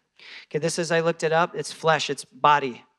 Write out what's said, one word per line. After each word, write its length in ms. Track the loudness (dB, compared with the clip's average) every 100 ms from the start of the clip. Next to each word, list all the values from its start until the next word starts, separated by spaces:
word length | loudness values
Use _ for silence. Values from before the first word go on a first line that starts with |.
| _ _ -20 -20 -10
Okay, 120 | -6
this 200 | -4 -4
is, 120 | -2
I 100 | 0
looked 240 | 0 -2
it 80 | 0
up, 220 | 0 0
it's 180 | -4 -10
flesh, 360 | -4 0 0 0
it's 160 | -8
body. 600 | -12 0 4 4 2 -8 _